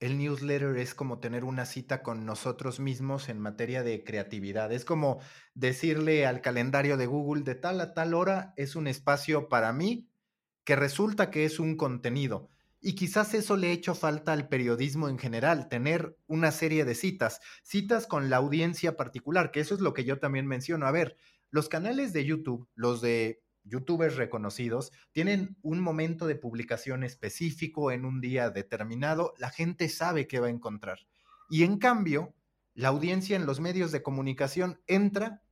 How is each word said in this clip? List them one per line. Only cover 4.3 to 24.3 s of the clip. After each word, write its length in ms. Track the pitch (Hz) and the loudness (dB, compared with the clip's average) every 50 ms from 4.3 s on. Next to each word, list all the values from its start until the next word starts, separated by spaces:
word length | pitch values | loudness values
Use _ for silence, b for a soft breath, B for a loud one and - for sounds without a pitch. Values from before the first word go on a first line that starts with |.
| 107 104 98 98 98 110 110 107 | -6 -6 -6 -4 -2 -2 -2 -2
Es 140 | 120 131 - | -2 -2 -2
como 340 | - 170 156 147 139 123 B B B B B B B B | 0 0 2 2 2 0 B B B B B B B B
decirle 720 | 127 123 127 131 - 160 165 156 156 156 160 156 151 139 | 0 0 0 2 2 2 2 2 4 4 4 6 6 6
al 160 | 127 123 123 | 4 2 0
calendario 560 | - 131 117 120 120 135 139 139 143 143 139 135 | 0 0 2 2 2 4 4 4 4 4 4 2
de 80 | 123 | 2
Google, 360 | 120 139 147 143 147 147 147 | 2 0 0 0 0 -2 -2
"De 120 | 135 131 127 | -2 -4 -4
tal 260 | 131 - 175 190 180 | -2 -2 -2 -2 -2
a 140 | 165 - - | -4 -4 -2
tal 180 | 165 165 165 | -2 0 2
hora 400 | 170 170 180 190 196 185 190 - - | 2 2 4 2 2 0 -2 -6 -6
es 200 | - 139 139 - | -6 -6 -4 -4
un 100 | 160 151 | -2 -2
espacio 640 | 139 131 - - 143 143 139 - 156 151 147 147 - | -2 -2 0 2 2 2 4 2 2 2 2 2 4
para 240 | 127 117 113 113 | 4 4 4 4
mí", 360 | 120 143 180 214 240 233 - - _ _ _ _ _ _ _ _ _ _ - | 2 2 0 0 -2 -2 -6 -14 _ _ _ _ _ _ _ _ _ _ 0
que 120 | - 139 | 2 4
resulta 540 | 135 143 139 139 - 208 220 208 214 190 - | 4 4 2 2 2 0 2 2 2 2 2
que 160 | - 151 156 | 2 2 0
es 120 | 151 156 170 | 0 0 0
un 180 | 160 160 156 156 | 0 0 0 0
contenido. 720 | 151 131 123 120 - 120 123 143 139 123 104 92 - b b b b b b b | 0 -2 -2 -2 -2 -2 0 0 0 -2 -2 -4 -8 b b b b b b b
Y 140 | - 196 185 | -4 -4 -2
quizás 360 | - 185 185 - 214 208 208 | -2 -2 0 2 2 2 2
eso 240 | 226 214 208 - 208 | 2 0 2 2 2
le 120 | 196 180 175 | 2 2 2
ha 40 | |
hecho 220 | 175 170 - 185 170 | 0 0 0 -2 -2
falta 400 | - - 156 151 151 151 165 156 | 0 0 0 0 0 0 0 0
al 120 | 147 135 - | 0 0 0
periodismo 600 | 139 131 123 120 117 120 135 147 135 160 156 139 | 0 2 2 2 2 2 0 0 0 0 -2 -2
en 80 | 131 | -2
general, 540 | - 135 120 113 113 131 156 170 143 123 - | -2 -4 -4 -2 2 4 4 4 2 0 -2
tener 480 | 123 120 131 151 165 175 156 - - _ _ | -2 0 0 2 0 0 -2 -4 -10 _ _
una 240 | - 160 160 165 156 | -4 0 2 2 2
serie 340 | 151 - 165 160 156 156 143 | 2 2 0 2 2 2 2
de 100 | 123 117 | 2 0
citas, 460 | - - 185 190 - 117 110 - - B B B B | 0 -2 -2 0 0 0 0 -2 -4 B B B B
citas 440 | B - - 202 202 202 233 214 - | B -4 -2 0 2 2 0 0 0
con 220 | - 170 147 135 131 | 0 -2 0 2 2
la 80 | 131 | 4
audiencia 580 | 127 135 143 147 165 165 175 165 - - 165 - | 4 4 2 2 2 2 0 0 0 -2 -2 0
particular, 560 | - 131 120 - 123 - 143 175 180 160 135 | -2 -4 -6 -8 -8 -4 0 2 2 2 2
que 80 | - 147 | 0 -2
eso 140 | 151 156 202 | -2 0 0
es 60 | 190 | 0
lo 140 | 190 147 - | 0 0 0
que 100 | 143 123 | 0 -2
yo 140 | 127 135 135 | -2 -2 -2
también 280 | 151 139 139 135 135 | -2 -2 0 0 -2
menciono. 380 | 135 131 127 131 - 170 156 139 | -2 -2 -4 -2 -2 -2 0 2
A 80 | 135 | 2
ver, 240 | 147 175 160 - - _ _ _ _ _ _ _ | 2 2 2 0 -4 _ _ _ _ _ _ _
los 200 | - 151 151 156 | 0 0 0 0
canales 420 | 170 160 180 220 247 269 277 226 | -2 -2 -2 -2 0 0 -2 0
de 140 | 170 151 139 | 0 0 0
YouTube, 420 | 147 160 156 156 135 120 120 123 - _ | 0 0 -2 -2 -4 -4 -4 -6 -12 _
los 260 | 113 117 123 123 113 | 0 2 2 2 2
de 400 | 120 120 117 113 113 113 113 - _ _ _ _ | 2 2 2 2 2 0 -2 -6 _ _ _ _
youtubers 540 | - 101 113 131 131 - 170 165 165 151 131 | -12 -8 -8 -4 -2 0 2 4 2 2 2
reconocidos, 760 | 131 117 113 | 0 -2 -2